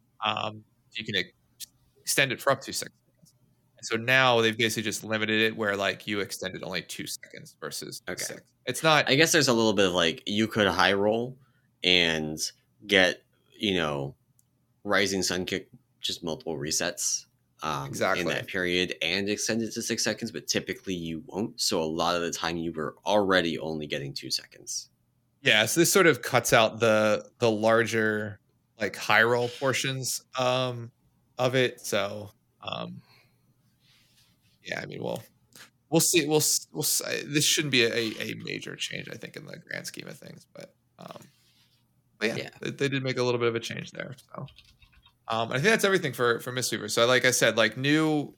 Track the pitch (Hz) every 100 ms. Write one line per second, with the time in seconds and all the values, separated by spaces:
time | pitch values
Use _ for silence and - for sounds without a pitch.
0 | _ _ 110 107 107 110 - _ _ -
1 | 110 101 87 _ _ _ - _ _ _
2 | - - 135 107 - 135 - - - -
3 | _ _ _ _ _ _ _ _ - 113
4 | 117 131 131 120 113 110 113 113 104 98
5 | 104 110 107 110 110 110 104 101 98 92
6 | - 104 95 - 92 80 64 90 - -
7 | - - - - - - 76 - - -
8 | - 90 - - - _ - 123 160 151
9 | - 131 160 170 131 117 113 101 95 90
10 | 82 - - 104 107 117 101 87 92 98
11 | 101 110 123 139 _ _ _ _ 90 90
12 | 82 80 78 78 - - _ _ 104 101
13 | 90 - _ _ _ - 107 90 78 71
14 | 69 - _ _ _ _ _ _ 101 98
15 | 98 95 87 90 90 92 - - _ _
16 | - 92 85 76 - 76 73 - 87 -
17 | - - - _ _ _ 78 71 69 -
18 | 101 92 85 67 - 95 90 90 92 -
19 | 80 92 101 104 - 113 110 117 110 113
20 | - 107 117 78 - 104 - 92 - 90
21 | 82 80 76 90 113 - - 95 80 82
22 | 85 87 85 - 82 85 82 78 73 -
23 | - 104 98 92 85 78 76 80 76 73
24 | 69 69 67 - - - - - - _
25 | _ _ _ _ 131 110 110 160 165 202
26 | 170 131 - 123 - 123 110 110 113 107
27 | 107 104 - _ 120 107 110 113 113 113
28 | 110 107 107 101 _ _ _ - 104 -
29 | - 107 113 120 120 - 139 123 139 131
30 | 123 - - 131 127 127 127 120 117 -
31 | _ _ _ - 127 127 123 - - 107
32 | 101 107 101 - _ _ 107 - - 123
33 | - _ _ _ _ _ _ _ _ _
34 | _ _ _ _ _ _ - - - -
35 | - - - _ _ - - _ _ 165
36 | - 175 147 156 147 - - - - -
37 | - 120 92 143 143 - 151 127 113 113
38 | 113 - 110 113 110 98 - - - 50
39 | 50 - - - 50 50 - 50 - -
40 | - - - - - - - _ _ _
41 | - - - _ _ _ _ _ _ _
42 | _ _ 107 - - - - - 139 135
43 | 131 127 123 120 120 113 - - - -
44 | - 135 _ - 139 - _ _ _ _
45 | _ _ - 113 117 123 180 220 202 190
46 | 156 120 120 117 - 127 123 110 107 117
47 | 117 127 127 123 127 110 110 120 135 151
48 | 156 151 123